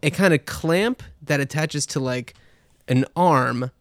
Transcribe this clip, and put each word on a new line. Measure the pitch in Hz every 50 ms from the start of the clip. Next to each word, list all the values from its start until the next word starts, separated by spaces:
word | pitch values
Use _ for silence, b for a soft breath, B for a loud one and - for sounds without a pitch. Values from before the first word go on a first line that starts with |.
a | - 156
kind | - - 190 190 165
of | 143 - -
clamp | - - - 160 165 180 202 233 254 _ - - - _
that | - - 156 139
attaches | 139 131 - 151 156 156 - 147 139
to, | - - 147
like, | 131 127 127 127 120 - - b b b b b b b b b b -
an | 127 127 131 - _
arm | - 175 180 160 135 127 123 123 123 123 127 - _